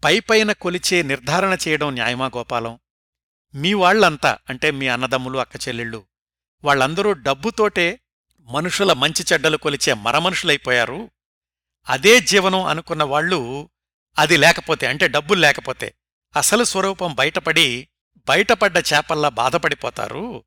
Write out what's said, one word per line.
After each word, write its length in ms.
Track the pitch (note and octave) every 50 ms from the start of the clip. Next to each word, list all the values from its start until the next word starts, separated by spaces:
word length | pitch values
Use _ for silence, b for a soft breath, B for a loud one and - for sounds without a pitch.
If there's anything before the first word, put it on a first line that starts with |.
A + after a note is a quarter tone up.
| -
పైపైన 480 | D3 E3 A3+ - - A3+ A3 A3 G#3
కొలిచే 500 | G#3 _ - F3+ F3 F3+ - - F#3 F3
నిర్ధారణ 560 | E3 C3+ C#3 C3 B2 C3 D3+ F3 F#3+ G3 F#3 F3 - E3
చేయడం 260 | D#3 D3 D3+ D3 C3+
న్యాయమా 320 | B2 A2+ A#2 B2 B2 C3
గోపాలం? 540 | C3 - B2 A#2 _ C3 A#2+ A2+ A2+ A#2 A#2+ _ _ _ _ _ _ _ _ _ _ _ _ _ _ -
మీ 180 | C#3 C#3+ F3+ G#3
వాళ్ళంతా, 640 | G#3 F3+ F3+ G3 A3 G3+ F3 D#3 C#3 - D3 A2+ - _ -
అంటే 220 | C3 B2+ - D3+
మీ 160 | C#3+ C3+ C3+ C3
అన్నదమ్ములు, 520 | B2 A#2 C3 B2+ C3 C3 B2+ B2+ C3 C3+
అక్క 280 | B2 _ - A#2 - -
చెల్లెళ్ళు, 360 | A#2+ A#2 A#2 A2+ A2+ A2 G2 _ _ _ _ _ _ _ _ _ _ _ -
వాళ్ళందరూ 500 | D3 C#3+ C#3 C3 C3+ D#3+ F3 G3+ G#3+ G3+
డబ్బుతోటే 880 | C#3 A#2 C#3 C#3 C3+ D3 A3 - - G#3+ G#3 - F#3+ F3 E3+ G3+ - _ _ _ _ _ _ _ _
మనుషుల 540 | C#3+ A#2+ A#2+ C#3+ E3 F3+ - - G3+ F#3+ E3
మంచి 320 | B2 C3+ D3+ D#3+ - F3 - F3
చెడ్డలు 240 | D#3 C3+ D#3+ D#3 D3+
కొలిచే 360 | - D#3 C#3+ C3+ - - C3
మరమనుషులైపోయారు. 1160 | A2 G2+ A2+ A#2+ D3+ E3 F#3 F3+ D3+ - F3 D3 C#3 - C3+ B2 A#2+ A#2 - B2+ E3+ A#3 G#3+ _ _ _ _ _ _ _ _ _ _ _ _ _ _ _ -
అదే 320 | C3 C3+ C#3 G3+ A#3 B3
జీవనం 420 | F3 - F#3 G3+ F3+ F#3+ F#3+ F#3+ F#3
అనుకున్న 400 | D#3 D3+ D#3+ E3 - E3+ D#3 D3+
వాళ్ళు 680 | C#3 C3+ D3 D#3+ F3 F#3 D#3+ B2 A#2 C3 C#3+ D3 - _ _ _ _ _ _ _ _ _ -
అది 200 | D3+ D#3 E3+ D3+
లేకపోతే, 500 | C#3 E3 E3+ - - - D#3+ - - B2
అంటే 200 | C3 D3+ F#3 D#3+
డబ్బులు 320 | B2+ D3+ D3 D3 G3+ F#3
లేకపోతే, 560 | D#3+ D3 C#3 - B2 - C3 _ - - _ _ _ _ _ _ _ _ _
అసలు 280 | D3 C#3+ - - A3+ A#3+
స్వరూపం 520 | A3 - G3 F#3+ G3 G3 - F#3 E3+ D3
బయటపడి 720 | A#2 C3 D3+ - F#3 - E3 D#3 E3 E3 C3+ A#2+ B2 C#3+ _ _ _ _ _ _ _ _ -
బయటపడ్డ 480 | C3+ E3+ G#3+ - A#3+ G3+ G#3+ G3 E3+ F3
చేపల్లా 520 | D#3+ - D3+ D3 D#3 - E3 D3+ D3+ D3
బాధపడిపోతారు. 1120 | A#2+ G#2+ A#2 C3 B2 E3+ - D#3+ D3 - - B2 - - A2+ G#2 A#2 C3+ G3 B3 G#3 A#2+ _